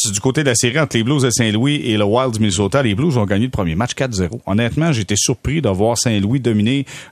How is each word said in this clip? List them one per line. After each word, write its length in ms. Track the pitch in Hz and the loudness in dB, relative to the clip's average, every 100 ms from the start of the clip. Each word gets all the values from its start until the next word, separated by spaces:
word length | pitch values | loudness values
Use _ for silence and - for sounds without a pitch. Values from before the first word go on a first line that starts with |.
| 110 | -2
du 80 | 101 | -2
côté 240 | 131 143 | 0 0
de 60 | 139 | 2
la 80 | 113 | 2
série 240 | 123 151 | 2 0
entre 160 | 147 117 | 0 0
les 80 | |
Blues 180 | 113 147 | 0 2
de 80 | 123 | 2
Saint-Louis 460 | 113 113 104 139 147 | 2 0 2 0 0
et 200 | 120 107 | 0 0
le 60 | |
Wild 300 | 101 120 131 | 2 2 0
du 80 | 110 | 0
Minnesota. 420 | 107 90 98 139 | 0 0 0 2
Les 140 | 123 98 | 0 0
Blues 200 | 165 123 | 0 0
ont 80 | |
gagné 200 | 98 101 | 0 0
le 80 | 127 | 0
premier 240 | - 85 80 | -2 -2 -2
match 180 | 123 | -2
quatre 180 | - 131 | -2 -4
zéro. 280 | 98 87 120 - | -2 -4 -4 -2
Honnêtement, 440 | 101 117 151 165 | 0 0 0 0
j'étais 240 | 120 98 104 | 0 -2 0
surpris 460 | - 120 123 160 | 0 -2 -2 -2
de 60 | 120 | 0
voir 280 | 95 110 117 | 2 0 0
Saint-Louis 440 | 120 104 101 135 | 0 0 0 0
dominer 460 | 120 107 107 139 131 - - | 0 2 2 0 -4 -10 -8